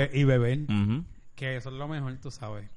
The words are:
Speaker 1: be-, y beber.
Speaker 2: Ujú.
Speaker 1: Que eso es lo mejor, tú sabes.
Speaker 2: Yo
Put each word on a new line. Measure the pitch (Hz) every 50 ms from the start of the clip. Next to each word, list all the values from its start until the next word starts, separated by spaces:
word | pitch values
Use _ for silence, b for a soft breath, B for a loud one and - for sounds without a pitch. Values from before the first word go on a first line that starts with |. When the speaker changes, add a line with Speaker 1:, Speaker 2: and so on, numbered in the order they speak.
| 139 135 135
Speaker 1:
be-, | 139
y | 143
beber. | 135 131 123 117 120 131 147 151 -
Speaker 2:
Ujú. | 208 202 101 104 113 151 175 - - - - - -
Speaker 1:
Que | - 135 131 131
eso | 123 123 131
es | 131
lo | 135 143
mejor, | 147 156 147 135 131 131
tú | 131 - 139
sabes. | - - 110 107 104 104 104
Speaker 2:
Yo | - -